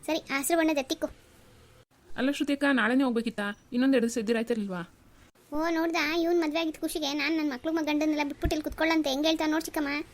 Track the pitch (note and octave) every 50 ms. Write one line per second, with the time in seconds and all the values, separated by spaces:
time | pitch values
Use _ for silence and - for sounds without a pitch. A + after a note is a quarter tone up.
0 | - - D#4 - - - C4+ C#4 C#4 - E4+ E4 D#4+ D#4+ D#4+ C#4 C4+ - D#4+ -
1 | - - - - - - - - - - - - - - - - - _ _ _
2 | _ - - - B3 C4 C#4+ - D4+ C#4 C#4+ C#4 C#4+ C#4+ C#4 B3 G#3+ G#3+ B3 C4
3 | C#4 B3+ A#3 A#3 A3+ A#3 A3 - G3+ G3+ G#3 - _ - - B3 B3+ C4+ C4+ B3
4 | A3 A#3 A#3 B3+ A3 G3+ A#3 A3+ A#3 A#3 A#3+ A3 G#3 G3 F#3 F3 E3+ - - _
5 | - - - - - - _ _ _ - D4 D4 D#4+ E4+ E4+ D#4+ E4 E4+ E4 E4+
6 | D4+ D4 D#4+ E4+ E4 E4+ F4 F4 E4 D4+ D4 E4 E4 D#4+ D4+ - - D#4+ - E4+
7 | D4+ C#4 C#4+ D4 C#4 D4 E4 D#4+ D4+ D4+ C4+ B3 - D#4+ D#4+ E4 D#4 C#4+ D4+ D4+
8 | D#4 D#4 D4+ D4 D4 C#4+ C#4+ - - - F4 D#4 D#4 D4 - - D#4 D#4+ E4 D#4+
9 | D4+ C#4+ C4 C4+ D4+ D#4+ D#4+ D#4 D#4+ D#4 D4+ D#4+ D#4+ F4+ - D#4+ D4 C#4 C#4+ D4
10 | D#4+ -